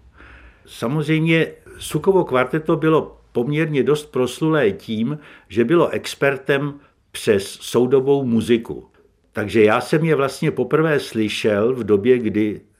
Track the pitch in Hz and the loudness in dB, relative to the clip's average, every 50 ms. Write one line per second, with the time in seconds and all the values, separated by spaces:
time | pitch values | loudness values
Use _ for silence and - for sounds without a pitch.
0 | _ - _ - - - - - - - _ _ _ - - - 120 117 147 156 | _ -20 _ -20 -20 -20 -20 -20 -20 -20 _ _ _ -20 -12 -8 -6 -4 -2 -2
1 | 147 147 160 160 160 165 165 165 151 - - - _ - - - - - - 151 | -2 0 0 0 2 2 2 2 2 -2 -4 -16 _ -20 -20 -16 -12 -6 -6 0
2 | 151 196 196 185 - - 127 127 131 - - 156 156 - 165 147 156 156 151 143 | 0 2 2 2 2 2 2 0 2 2 -2 -4 0 0 0 0 2 2 2 2
3 | 135 - - _ _ _ _ 120 117 139 147 151 165 156 151 139 117 123 151 147 | 0 -2 -14 _ _ _ _ -4 -2 -2 -2 -2 -2 0 0 0 2 2 0 0
4 | - - - - 127 120 - - 165 156 160 151 127 101 95 - - 117 113 107 | -2 -6 -2 -2 -2 -2 -2 -2 -2 0 2 2 2 0 0 -2 -8 -6 -4 -4
5 | 113 135 147 151 - - - - _ _ - 110 117 123 165 170 147 - - 110 | -2 -4 -4 -8 -12 -20 -20 -20 _ _ -2 0 2 2 4 2 2 2 0 -6
6 | - - - - 143 139 131 135 - - 143 139 147 147 143 - - _ _ _ | -8 -8 -6 -2 -2 -2 -2 -2 -2 -2 -2 0 -2 -6 -8 -12 -20 _ _ _
7 | _ _ - - - 117 107 98 - - - - - - - 117 123 123 139 135 | _ _ -16 -4 0 0 0 0 0 -6 -14 -16 -12 -4 0 0 2 4 2 2
8 | 127 139 143 139 135 120 117 113 95 98 120 113 - - 71 60 - _ _ _ | 2 2 0 0 0 0 0 0 2 2 0 0 0 -8 -12 -14 -14 _ _ _
9 | _ _ _ _ _ _ _ 107 104 98 95 113 107 107 110 127 123 - - 151 | _ _ _ _ _ _ _ -6 -6 0 4 4 6 6 4 2 0 0 -2 0
10 | 160 165 151 135 139 135 135 - 170 151 127 - 123 - 147 151 160 160 147 139 | 0 0 0 0 0 -2 -4 -4 -4 -4 -2 -2 -2 0 0 0 2 0 0 -2
11 | - - - 113 107 104 - - - 110 104 101 107 120 - 120 110 98 107 98 | -2 -4 -4 -2 -2 -2 -4 -2 0 0 0 2 0 0 -2 -2 0 0 0 2
12 | 101 123 127 - 110 107 95 104 107 107 95 78 - _ _ | 4 4 2 4 2 -2 -2 0 -2 -2 -4 -8 -14 _ _